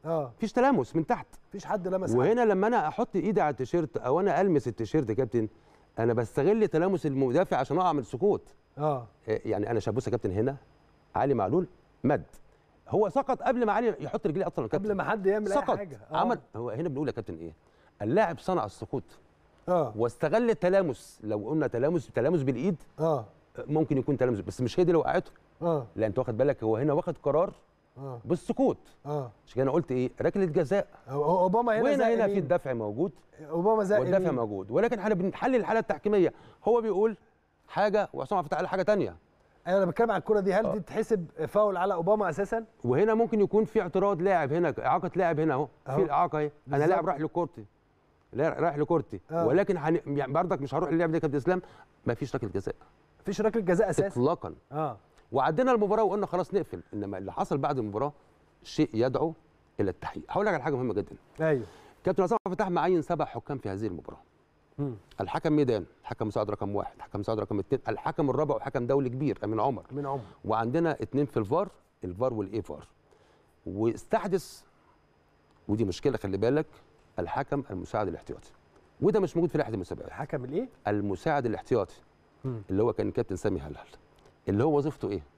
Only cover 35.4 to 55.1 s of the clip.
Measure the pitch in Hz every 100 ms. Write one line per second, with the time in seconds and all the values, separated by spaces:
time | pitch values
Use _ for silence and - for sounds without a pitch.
35.4 | 240 254 165 226 - - 208 208 165 -
36.4 | - - - 240 220 185 220 196 _ _
37.4 | _ _ _ 160 208 208 190 - 131 202
38.4 | 151 160 175 190 185 208 110 82 _ _
39.4 | _ _ - 190 185 165 233 190 - 214
40.4 | 196 185 - 214 - 214 220 214 165 -
41.4 | 156 208 214 185 190 180 170 214 190 151
42.4 | 196 233 220 _ 120 131 214 220 233 220
43.4 | 196 208 220 220 180 190 202 180 190 180
44.4 | 139 160 170 - 127 175 185 175 175 156
45.4 | 156 131 147 _ - 139 175 143 175 151
46.4 | 151 - - 139 156 180 160 147 156 175
47.4 | 170 - 101 _ _ _ _ _ _ 117
48.4 | 156 - 165 147 147 165 - 95 - 165
49.4 | 165 165 202 190 151 170 139 143 131 156
50.4 | 180 175 139 143 165 165 170 160 156 139
51.4 | 131 185 - - - _ - 117 139 135
52.4 | 104 98 - - - _ _ _ - 208
53.4 | 214 226 185 180 202 151 196 123 131 170
54.4 | 87 - _ 143 151 107 _